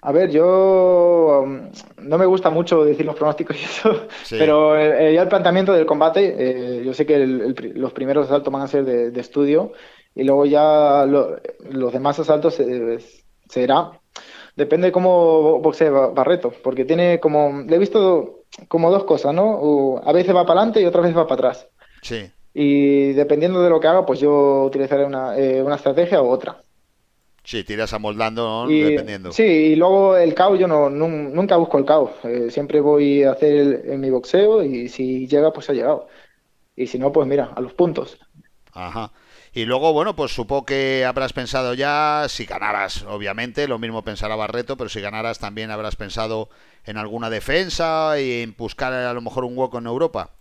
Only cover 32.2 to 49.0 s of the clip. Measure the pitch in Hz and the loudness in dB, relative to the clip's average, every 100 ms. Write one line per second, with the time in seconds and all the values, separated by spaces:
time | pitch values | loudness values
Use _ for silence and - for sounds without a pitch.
32.2 | 117 120 117 - 143 151 147 147 143 143 | -8 -4 -4 -4 -2 0 2 2 4 4
33.2 | 139 131 151 147 143 131 - 139 135 127 | 2 2 2 4 2 0 -4 -6 -2 -2
34.2 | - 180 208 220 156 123 120 - 131 127 | 0 2 4 2 0 -4 -8 -6 -6 -4
35.2 | 127 147 156 156 - 135 120 151 - - | 0 2 2 -2 -6 -4 -2 -4 -6 -20
36.2 | _ _ _ _ _ - 123 123 135 156 | _ _ _ _ _ -10 -8 -2 -2 0
37.2 | 131 139 123 - 123 - 175 151 - - | 0 -2 -4 -8 -12 -2 -2 0 -10 -14
38.2 | _ _ _ _ _ 92 90 117 107 _ | _ _ _ _ _ -16 -12 -12 -12 _
39.2 | _ - _ - 113 131 156 151 190 202 | _ -20 _ -8 -4 0 2 0 -2 -4
40.2 | 139 - 110 139 135 139 135 131 127 127 | -6 -6 -4 -6 -4 -4 -2 -2 -2 -4
41.2 | 135 - 123 131 127 127 139 147 151 151 | -6 -8 -6 -6 -4 -4 -2 -2 0 -2
42.2 | 147 - 110 92 104 104 95 - 101 104 | -4 -8 -10 -6 -4 -4 -6 -8 -10 -10
43.2 | 101 101 123 113 147 117 117 113 110 101 | -10 -8 -8 -6 -6 -6 -6 -10 -10 -10
44.2 | 107 110 107 117 120 135 113 107 101 110 | -8 -6 -6 -8 -8 -10 -10 -10 -10 -8
45.2 | 113 113 104 104 110 107 107 - 101 113 | -8 -8 -10 -10 -10 -8 -8 -8 -10 -8
46.2 | 110 110 107 _ _ _ - 107 107 113 | -6 -6 -8 _ _ _ -14 -12 -10 -8
47.2 | 113 110 - 151 185 - 165 160 156 151 | -8 -8 -4 -4 -2 -4 -2 -2 -2 -2
48.2 | 135 120 117 107 113 - 131 127 | -2 -4 -8 -10 -12 -8 -6 -6